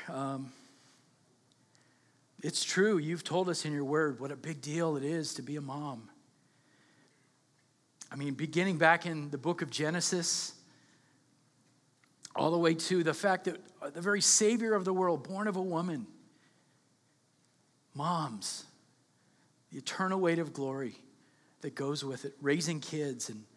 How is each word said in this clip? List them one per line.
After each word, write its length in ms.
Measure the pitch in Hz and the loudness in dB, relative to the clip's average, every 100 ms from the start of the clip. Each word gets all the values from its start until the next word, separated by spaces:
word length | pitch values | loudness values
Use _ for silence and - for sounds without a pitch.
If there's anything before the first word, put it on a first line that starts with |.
| - | -8
um, 420 | 135 139 135 127 - - _ _ _ _ _ _ _ _ _ _ _ _ _ _ _ _ - | -6 -6 -6 -8 -14 -20 _ _ _ _ _ _ _ _ _ _ _ _ _ _ _ _ -8
it's 200 | 156 - | -4 -2
true. 360 | - 180 214 185 | 0 4 4 4
You've 260 | 151 170 | 2 -4
told 240 | - 170 180 | 0 0 0
us 160 | 165 | -2
in 80 | 156 | -2
your 120 | 143 | -2
word 360 | 139 156 151 123 | 0 2 2 -2
what 100 | 139 | -8
a 60 | 135 | -8
big 240 | 151 147 | -8 -8
deal 360 | 143 160 165 143 | -4 -2 0 0
it 60 | |
is 320 | 143 165 147 | -2 -2 -4
to 80 | - | -6
be 140 | 131 147 | -6 -6
a 40 | |
mom. 480 | 139 143 147 120 104 - _ _ _ _ _ _ _ _ _ _ _ _ _ _ _ _ _ - - | -6 -8 -8 -10 -14 -20 _ _ _ _ _ _ _ _ _ _ _ _ _ _ _ _ _ -20 -14
I 40 | 127 | -6
mean, 180 | 143 | -4
beginning 440 | 127 156 160 196 160 | -4 -2 2 2 6
back 280 | 160 170 175 | 6 6 2
in 240 | 156 147 | -4 -4
the 80 | 143 | -4
book 220 | 151 170 | -2 -2
of 100 | 147 | -2
Genesis, 840 | 131 151 170 - 180 165 - - - - - _ _ _ _ _ _ _ _ _ _ _ _ _ _ - - | -2 0 0 0 0 0 -2 -4 -10 -20 -20 _ _ _ _ _ _ _ _ _ _ _ _ _ _ -10 0
all 160 | 156 | 2
the 60 | 170 | 6
way 160 | 165 | 4
to 280 | 160 - 185 | 4 2 2
the 100 | 160 | 2
fact 320 | - 202 185 | 2 2 2
that 140 | 185 160 - - - | 0 -6 -12 -12 -10
the 80 | 170 | -4
very 200 | 185 202 | 0 4
Savior 540 | - - 214 233 226 | 6 6 6 4 2
of 100 | 214 | 2
the 80 | 185 | 2
world, 360 | 185 185 156 143 | 2 4 2 -2
born 200 | 190 214 | -4 -2
of 80 | 190 | -2
a 60 | |
woman, 440 | 185 165 180 147 104 - - _ _ _ _ _ _ _ _ _ _ _ _ _ _ _ _ | 0 0 0 -4 -6 -14 -20 _ _ _ _ _ _ _ _ _ _ _ _ _ _ _ _
moms, 720 | 139 160 170 143 104 - - - _ _ _ _ _ _ _ _ _ _ | -4 0 0 -2 -6 -8 -8 -12 _ _ _ _ _ _ _ _ _ _
the 60 | 135 | -12
eternal 420 | 127 - 190 190 | -8 -2 0 4
weight 180 | 175 165 | 4 4
of 140 | 151 | 0
glory 420 | 135 135 135 123 - - _ _ _ _ _ | -4 -4 -2 -6 -8 -20 _ _ _ _ _
that 120 | - | -10
goes 300 | - 139 147 | -4 -2 -2
with 200 | 139 127 | -4 -6
it, 100 | 139 - | -8 -2
raising 380 | 139 143 143 156 | 2 2 2 -2
kids 500 | - 151 143 120 - | -4 -4 -4 -4 -8
and 160 | 107 107 | -10 -14